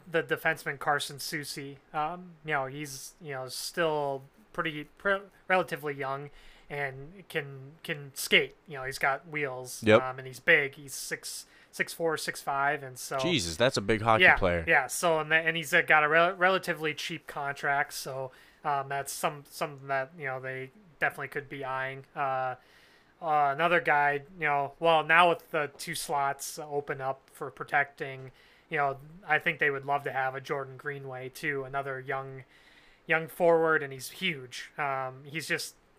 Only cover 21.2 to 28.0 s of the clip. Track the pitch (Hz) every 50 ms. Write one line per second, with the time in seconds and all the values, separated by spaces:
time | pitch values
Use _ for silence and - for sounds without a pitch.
21.2 | 143 135 - 151 139 123 156 139 139 127 131 131 131 131 135 135 131 _ - 160
22.2 | 143 135 131 131 131 127 127 - _ _ - - _ _ _ _ _ _ _ -
23.2 | - 160 151 151 147 139 139 131 165 175 175 170 - 165 151 147 143 143 143 143
24.2 | 139 - - 180 156 151 143 143 143 139 - - 165 165 165 156 151 151 165 165
25.2 | 180 170 165 165 - - - 160 147 143 - - - - 160 - - - 160 143
26.2 | 139 139 139 - - - - - 156 147 143 143 139 143 151 135 131 131 135 -
27.2 | _ _ - - 156 135 - - 151 - - 147 143 139 - -